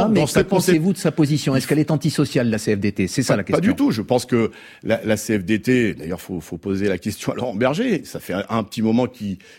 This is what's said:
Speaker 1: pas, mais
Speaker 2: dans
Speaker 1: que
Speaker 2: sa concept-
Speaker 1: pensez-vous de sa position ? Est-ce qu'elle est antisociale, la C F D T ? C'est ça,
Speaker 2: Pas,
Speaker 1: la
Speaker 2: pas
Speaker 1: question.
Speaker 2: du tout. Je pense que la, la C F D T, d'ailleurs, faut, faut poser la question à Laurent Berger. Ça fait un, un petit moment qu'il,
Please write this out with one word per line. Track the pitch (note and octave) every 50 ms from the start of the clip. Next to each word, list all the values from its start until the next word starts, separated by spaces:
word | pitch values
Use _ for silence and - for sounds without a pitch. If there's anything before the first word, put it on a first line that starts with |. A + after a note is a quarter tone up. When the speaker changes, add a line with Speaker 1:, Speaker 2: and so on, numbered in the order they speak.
| A3
Speaker 1:
pas, | A3
mais | A3 F3+
Speaker 2:
dans | D#3
Speaker 1:
que | C3+
Speaker 2:
sa | - D#3+ D3
concept- | -
Speaker 1:
pensez-vous | G3 F3+ E3 - F3+ D#3 D#3 F#3+ F#3
de |
sa | - - E3+ D3
position ? | - D#3 C#3 D#3 C#3 - D3+ C3+
Est-ce | C3+ A#2+
qu'elle | - C#3+ D3
est | D3+ -
antisociale, | D#3+ D3 - D#3+ - - D3 C3 - C#3 B2 A#2
la | A2
C | G#2+ - - G#2+
F | G2
D | G2 G#2
T ? | G2 - G2
C'est | F2+ - - B2+
ça, | - A#2
Speaker 2:
Pas, |
Speaker 1:
la | G#2+ F#2+
Speaker 2:
pas | - A2+
Speaker 1:
question. | - E3+ G#3+
Speaker 2:
du | C#4
tout. | - C#4 C#4+
Je | E3 A2
pense | G2 - B2 B2 -
que | - B2+ A#2 A2+ G#2 - - - - - - -
la, | - A2 A2+ -
la | G#2+ A2
C | G#2 - - A2 G#2
F | F2+
D | E2+ A2+ G#2
T, | - B2 B2+ B2+ A#2+ G2+ E2
d'ailleurs, | - - D#2+ F2+ F2
faut, | - - F#2+ E2+
faut | D#2+ - -
poser | E2+ - G2+ G2 F#2+ G2+ G2+
la | F#2
question | F2 - G#2+ G2+ - - C3+
à | -
Laurent | - A#2+ B2+ G#2
Berger. | G2+ B2 B2+ D3 E3+ B3 C4+ G#3 - -
Ça | - - B2
fait | - - F2
un, | F#2+ G2+ -
un | A2 A2+ G#2+
petit | G2 - -
moment | A2 A2 A2+ A#2+ B2+
qu'il, | A#2+ B2 - G#2 G2+ F#2 F2 - - -